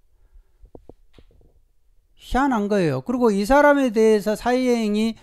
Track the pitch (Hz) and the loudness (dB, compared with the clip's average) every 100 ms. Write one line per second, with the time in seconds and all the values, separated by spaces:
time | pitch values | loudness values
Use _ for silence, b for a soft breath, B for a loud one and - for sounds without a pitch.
0 | _ _ _ - _ _ - - - - | _ _ _ -20 _ _ -20 -20 -20 -20
1 | _ _ - _ _ _ _ _ _ _ | _ _ -20 _ _ _ _ _ _ _
2 | _ _ - 247 277 226 202 208 165 131 | _ _ -6 -2 -2 -2 -2 -2 -2 -4
3 | 180 247 240 196 208 277 294 285 262 214 | -4 -2 0 0 2 4 4 2 0 2
4 | 220 214 196 208 240 247 254 233 214 208 | 2 2 0 -4 -2 -2 0 -2 -2 -2
5 | 226 - | -4 -6